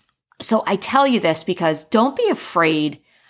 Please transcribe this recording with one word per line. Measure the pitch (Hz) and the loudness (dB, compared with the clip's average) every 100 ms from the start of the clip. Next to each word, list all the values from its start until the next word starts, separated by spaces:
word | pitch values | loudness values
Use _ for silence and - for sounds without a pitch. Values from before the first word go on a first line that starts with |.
| _ _ _ _ | _ _ _ _
So | - 220 - | 0 0 0
I | 196 | -4
tell | 208 269 277 | 0 2 4
you | 226 | 2
this | 165 160 | 0 -2
because | - 175 160 147 - | -4 -2 -2 -2 0
don't | 220 254 285 | 2 2 0
be | 440 | -2
afraid | - - 180 160 156 151 - _ _ | -2 -2 0 0 0 -2 -6 _ _